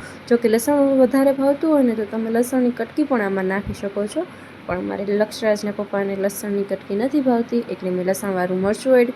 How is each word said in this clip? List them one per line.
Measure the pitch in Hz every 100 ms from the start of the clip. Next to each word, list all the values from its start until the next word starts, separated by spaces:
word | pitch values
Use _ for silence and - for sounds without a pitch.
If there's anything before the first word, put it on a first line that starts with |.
| - - -
જો | 240
કે | 240
લસણ | 220 233 285 277 269
વધારે | 247 269 277
ભાવતું | 269 269 277 330
હોય | 294
ને | 254
તો | 220
તમે | 208 220 226
લસણની | 226 240 262 247
કટકી | 247 233 -
પણ | 294 254
આમાં | 196 190
નાખી | 185 190 202
શકો | 202 202 202 208
છો, | 311 349 - - - -
પણ | 180
મારે | 202 196
લક્ષરાજના | 202 208 214 - 220 214 208
પપ્પાને | 202 202 202 196 196
લસણની | 196 202 208 202
કટકી | 196 190 - 202
નથી | 254 294
ભાવતી | 262 233 233 240
એટલે | 233 185 185
મેં | 180 180
લસણવાળું | 190 202 185 180 185
મરચું | 190 220 269 254
એડ | 240